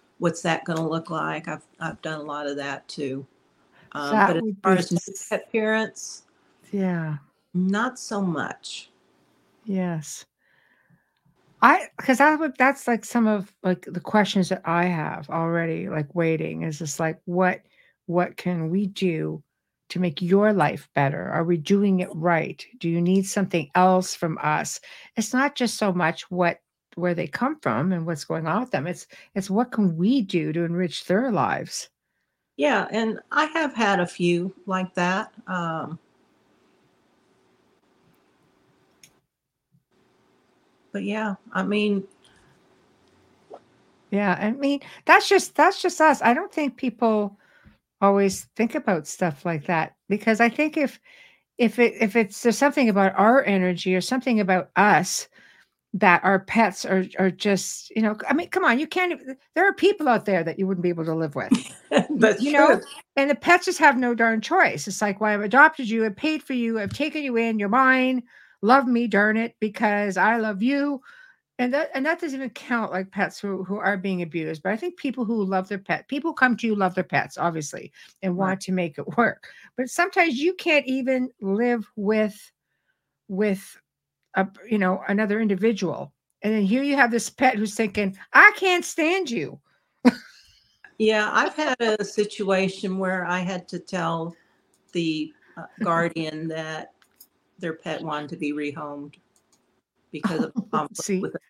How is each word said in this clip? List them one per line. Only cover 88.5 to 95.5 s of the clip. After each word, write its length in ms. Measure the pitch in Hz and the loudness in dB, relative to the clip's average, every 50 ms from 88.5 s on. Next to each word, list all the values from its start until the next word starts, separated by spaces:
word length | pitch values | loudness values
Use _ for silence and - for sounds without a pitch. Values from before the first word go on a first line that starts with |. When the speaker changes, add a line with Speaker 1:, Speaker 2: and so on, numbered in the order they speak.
| 403 | 8
Speaker 2:
can't 280 | - 381 370 359 349 349 | 4 0 2 2 2 0
stand 440 | - - - 302 320 359 392 359 262 | -4 -2 0 0 0 0 0 -2 -4
you." 280 | 233 240 - - 143 - _ _ _ _ _ _ _ _ - | -4 -6 -6 -6 -10 -14 _ _ _ _ _ _ _ _ 2
<laughs> 60 | 247 - - - - - _ _ _ _ _ _ _ _ _ _ - _ - | 2 2 2 -16 -20 -20 _ _ _ _ _ _ _ _ _ _ -14 _ 0
Speaker 1:
Yeah, 300 | 220 214 220 214 208 - - | 2 2 2 2 0 0 0
I've 220 | - 277 370 - | 0 0 0 -2
had 200 | 302 302 285 254 - | -2 -2 -2 0 0
a 220 | 233 226 214 214 196 | 0 0 0 0 -2
situation 920 | 202 - - 208 208 - - 202 190 190 190 190 190 190 - - 190 185 190 | -4 -2 -2 -2 -2 -2 -6 -2 0 2 2 2 0 -2 -4 -6 -6 -4 -2
where 260 | 190 185 185 185 175 | -2 -2 -2 -2 -2
I 140 | 165 180 185 | -2 -4 -4
had 280 | 180 185 190 180 180 - | -2 -4 -6 -8 -8 -10
to 100 | - 170 | -12 -12
tell 560 | - - 190 180 165 165 165 165 160 170 170 _ _ _ _ _ _ _ _ _ _ _ - | -10 -8 -6 -4 -4 -2 -4 -4 -6 -8 -10 _ _ _ _ _ _ _ _ _ _ _ -4
the, 400 | 175 170 160 156 156 151 - - _ _ _ | -4 -2 -2 -2 -4 -6 -8 -12 _ _ _